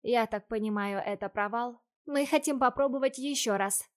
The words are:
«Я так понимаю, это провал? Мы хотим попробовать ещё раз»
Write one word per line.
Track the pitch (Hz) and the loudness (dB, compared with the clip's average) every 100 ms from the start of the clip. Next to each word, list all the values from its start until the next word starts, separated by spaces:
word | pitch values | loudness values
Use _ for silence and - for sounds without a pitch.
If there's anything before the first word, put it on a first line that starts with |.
| - | 2
«Я | 240 220 | 0 2
так | 208 - | -4 -4
понимаю, | 220 214 208 202 196 | -4 -2 -2 -2 -2
это | - 202 196 | -4 -4 -4
провал? | 208 208 226 240 240 _ _ - | -2 -2 -2 -4 -8 _ _ -4
Мы | 277 285 | -2 2
хотим | 302 302 277 | 2 2 2
попробовать | 254 247 277 262 269 269 | 2 4 0 2 0 0
ещё | 277 269 233 196 | -4 -2 0 2
раз» | 196 - - | 2 0 -6